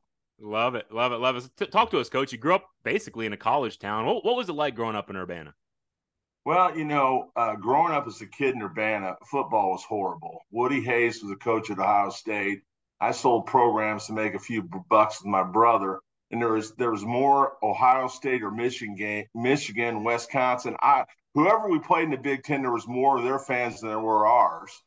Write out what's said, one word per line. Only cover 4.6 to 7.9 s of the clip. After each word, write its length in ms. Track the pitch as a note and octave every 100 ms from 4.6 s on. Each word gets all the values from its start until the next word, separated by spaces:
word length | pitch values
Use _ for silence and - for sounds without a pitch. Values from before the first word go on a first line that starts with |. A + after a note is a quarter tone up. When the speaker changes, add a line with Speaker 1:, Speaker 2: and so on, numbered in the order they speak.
| D3
Speaker 1:
growing 220 | A#2 A2+ G#2+
up 120 | G2+
in 60 |
Urbana? 400 | F#2+ F2+ F2 D2+ - _ _ _ _ _ _ _ _
Speaker 2:
Well, 340 | - E3+ F3+ D#3+
you 60 |
know, 480 | D3+ D3 C3+ C3 -
uh, 220 | - A#2 G#2+
growing 360 | G#2 C#3 E3+